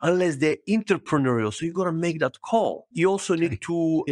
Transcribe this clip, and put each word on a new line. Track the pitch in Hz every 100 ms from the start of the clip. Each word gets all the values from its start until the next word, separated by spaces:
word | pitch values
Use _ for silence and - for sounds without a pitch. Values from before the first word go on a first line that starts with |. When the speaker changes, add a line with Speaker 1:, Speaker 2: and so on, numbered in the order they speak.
Speaker 1:
unless | 165 180 180 143
they're | 151 - -
entrepreneurial. | 220 214 180 - 151 135 120 107
So | 104 165
you |
gotta | 175 180
make | 165 170 160
that | 131 -
call. | - 226 165 80 -
You | - 180
also | 196 - 170
need | 170
Speaker 2:
Okay. | - -
Speaker 1:
to | 170 165 160 143